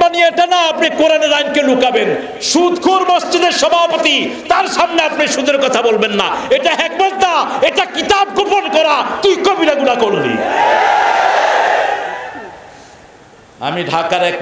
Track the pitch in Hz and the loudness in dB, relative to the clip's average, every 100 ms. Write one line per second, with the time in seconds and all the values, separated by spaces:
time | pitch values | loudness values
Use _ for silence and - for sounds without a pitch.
0 | 339 349 339 339 349 359 330 311 320 - | 0 4 2 2 2 2 0 0 -2 2
1 | 311 311 302 294 285 294 262 247 247 226 | 2 2 2 0 0 0 2 2 2 2
2 | 196 - - - - 320 349 349 349 381 | 0 -2 -6 -8 -2 2 2 2 2 2
3 | 359 349 311 - 349 - 302 339 330 - | 2 0 0 0 0 0 0 2 0 0
4 | 302 277 - - - 370 381 - 339 339 | 0 0 -2 -6 -2 0 0 0 0 0
5 | 311 302 294 269 262 277 262 240 240 208 | -2 0 -2 0 0 0 0 0 2 2
6 | 214 202 175 - - 262 330 302 330 359 | 0 0 -2 -4 0 0 0 -2 -2 0
7 | 381 381 370 311 - - - 392 370 320 | 0 0 0 0 -2 0 0 0 -4 -2
8 | 381 392 392 - 403 415 330 302 320 277 | 0 0 0 -2 0 0 0 0 2 0
9 | - - 392 359 403 330 311 285 269 240 | -2 -2 0 2 0 0 0 2 0 0
10 | 214 170 127 110 - - - - - - | 0 0 -2 -2 -2 0 0 2 2 2
11 | - - - - - - - - - - | 2 0 2 2 0 0 0 0 -2 -4
12 | - - - - - - - - - - | -8 -10 -14 -14 -16 -18 -20 -20 -20 -20
13 | - - - - - - 135 170 170 165 | -20 -20 -20 -20 -20 -10 -6 -6 -2 -2
14 | 165 180 175 170 | 0 0 0 -2